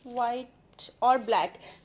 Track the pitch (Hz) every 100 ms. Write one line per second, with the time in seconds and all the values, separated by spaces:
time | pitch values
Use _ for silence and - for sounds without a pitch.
0 | 247 240 240 247 254 _ _ - - -
1 | 247 254 220 196 170 - - -